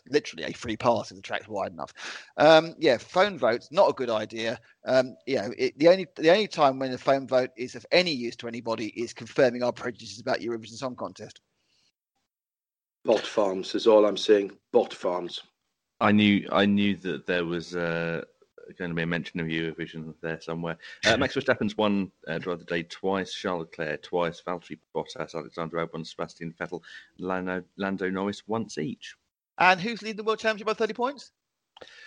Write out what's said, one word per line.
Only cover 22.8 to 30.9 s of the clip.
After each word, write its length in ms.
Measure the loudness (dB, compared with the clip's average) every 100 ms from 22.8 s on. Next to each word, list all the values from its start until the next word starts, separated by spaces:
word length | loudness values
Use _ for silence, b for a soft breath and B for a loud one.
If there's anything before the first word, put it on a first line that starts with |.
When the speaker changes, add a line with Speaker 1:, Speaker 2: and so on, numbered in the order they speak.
Speaker 3:
twice. 500 | -6 -6 -2 -2 -4
Charles 280 | -6 -4 -4
Leclerc 400 | -8 -8 -6 -6
twice. 380 | -4 -2 -2 -4 -8
Valtteri 320 | -8 -10 -18 _ -8
Bottas, 400 | -8 -10 -8 -8
Alexander 420 | -10 -8 -6 -4 -6
Albon, 200 | -8 -12
Sebastian 480 | -10 -10 -8 -12 -8
Vettel, 220 | -10 -10 B B B _
Lando, 440 | -6 -4 -4 -6 -8 -6
Lando 320 | -6 -2 -4
Norris 340 | -2 -4 -6 -6
once 300 | -6 -6 -6
each. 380 | -8 -8 -16 -20 _ _ _ 2
Speaker 1:
And 220 | 4 4
who's 220 | -2 -8
leading 160 | -8 -6
the 60 |
World 160 | -4 -2
Championship 280 | -2 -2 -4
by 60 |
thirty 200 | -2 -2